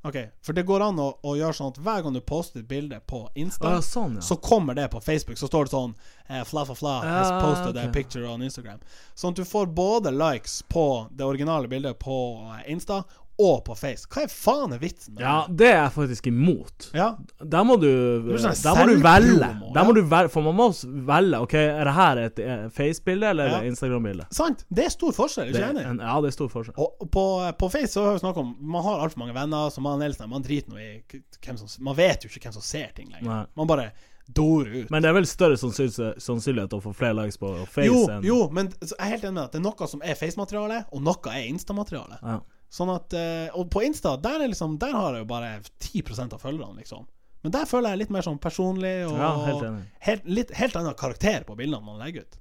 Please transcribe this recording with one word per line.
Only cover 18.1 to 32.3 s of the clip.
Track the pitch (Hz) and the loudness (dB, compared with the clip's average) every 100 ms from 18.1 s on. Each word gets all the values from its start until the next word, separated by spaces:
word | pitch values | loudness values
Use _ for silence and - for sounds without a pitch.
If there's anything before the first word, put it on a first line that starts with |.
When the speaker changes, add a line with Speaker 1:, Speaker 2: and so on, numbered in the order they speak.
| 120 | 0
Speaker 1:
blir | 117 226 | 0 0
sånn | 226 147 | 0 2
Speaker 2:
der | 147 | 4
må | 160 240 | 8 8
du | 208 | 10
velge. | 165 185 240 190 | 10 10 10 8
Speaker 1:
selvpromo, | 113 - - | 4 -4 0
Speaker 2:
Der | 139 | 6
Speaker 1:
ja. | 202 | 8
Speaker 2:
må | |
du | 220 | 8
vel-, | 165 165 170 | 8 4 4
for | 165 | 2
man | 151 185 | 2 4
må | 240 | 4
s-, | 170 | 2
velge, | 127 139 131 151 190 127 | -8 -6 2 4 4 2
ok, | 123 | 2
er | 156 151 151 | 2 2 2
det | 143 | 2
her | 151 175 123 | 6 6 4
et, | 117 117 | -2 -4
eh, | 117 120 110 | -6 -6 -6
Face-bilde, | - 143 160 - 185 214 | -2 -2 0 -2 0 2
eller | 165 | 2
er | 139 | 2
det | 160 | 0
Speaker 1:
Ja. | 120 | -2
Speaker 2:
Instagram-bilde? | 120 131 123 110 92 - | -2 -2 0 -2 -4 -6
Speaker 1:
Sant, | - 320 254 - | -2 0 -2 -2
det | 180 339 | 0 0
er | |
stor | - 330 | 0 -2
forskjell, | - 285 - 127 | 0 -2 -2 -2
er | |
du | 143 | -2
Speaker 2:
Det | |
Speaker 1:
ikke | 214 | -2
enig? | 294 135 | -4 -4
Speaker 2:
en, | 120 | -4
ja, | 113 143 | -2 0
det | 147 | 0
er | - | -2
stor | 139 | -6
forskjell. | 120 113 - | -6 -10 -2
Speaker 1:
Og, | 160 - | -4 -4
og | 175 | -2
på, | 190 190 185 180 165 | 0 2 0 -2 -2
på | 185 | -2
Face | 285 262 | 0 -2
så | 196 | 2
har | 202 | 2
vi | 196 185 | 2 -2
snakket | 175 | -4
om, | 123 120 | -6 -8
man | 147 170 | -6 -2
har | 185 185 | -2 -2
alt | 156 | -4
for | 123 | -4
mange | 117 | -8
venner, | 123 147 151 151 | -6 -4 -2 -2
så | 143 | -4
man | 139 143 | -4 -2
er | 147 | -2
litt | 131 | -6
sånn, | 113 | -8
man | 131 | -8
driter | 131 147 - | -4 -4 -6
nå | 107 | -14
i | 107 104 - | -16 -18 -18
k-, | 135 _ - - | -20 _ -16 -12
hvem | 117 | -12
som | 104 | -12
s-, | - | -10
man | 135 | -4
vet | 135 180 - | 2 4 2
jo | |
ikke | 107 | -6